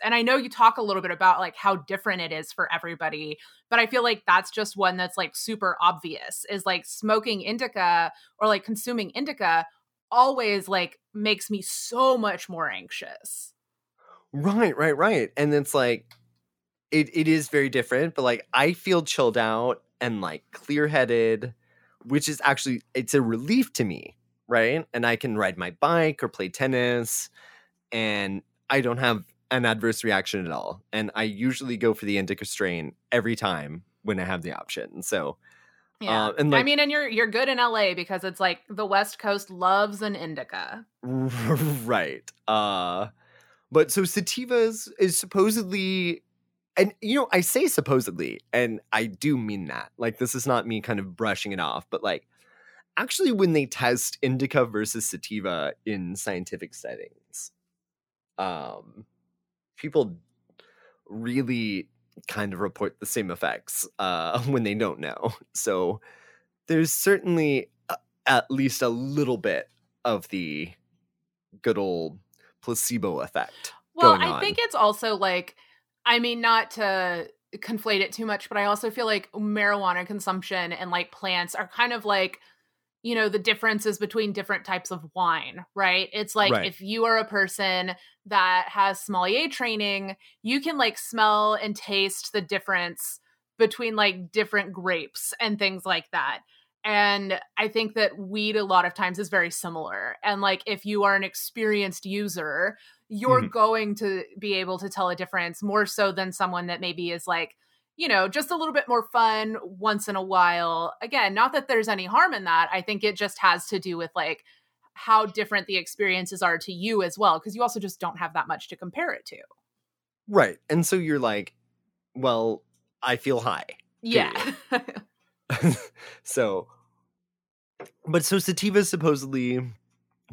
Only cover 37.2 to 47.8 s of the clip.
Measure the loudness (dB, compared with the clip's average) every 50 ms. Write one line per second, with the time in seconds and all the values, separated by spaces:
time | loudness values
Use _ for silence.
37.2 | 0 0 2 0 0 0 2 2 2 2 2 2 2 0 0 -2 -4 -6 -6 -4
38.2 | -4 -6 -4 0 0 0 0 -2 _ -14 -8 -6 -2 2 2 2 2 0 -4 -6
39.2 | -2 -2 -2 -2 -4 -10 -6 0 2 4 4 4 4 2 -2 -6 -6 -6 -6 -6
40.2 | -8 -8 -8 -8 -10 -10 -8 -10 -8 -10 -12 -14 -16 _ _ _ -8 -4 -4 -2
41.2 | -2 -2 -4 -2 0 0 0 2 2 -2 -2 -4 -2 0 0 0 0 -2 -6 -10
42.2 | -14 -20 -20 _ -2 0 2 2 2 2 0 -2 -2 -2 -2 -4 -6 -6 -10 _
43.2 | _ _ _ _ _ _ _ _ _ 2 4 4 4 4 4 0 0 0 0 -4
44.2 | -4 -4 -6 -6 -4 0 2 2 2 2 0 -4 -12 -10 0 2 2 2 2 0
45.2 | -4 -2 2 4 4 4 4 0 -2 -2 -2 -2 -2 0 0 0 0 -2 -4 -6
46.2 | _ _ _ _ _ _ _ _ _ _ 4 4 4 4 4 -4 -2 0 2 2
47.2 | 2 4 4 2 4 4 2 2 2 4 2 0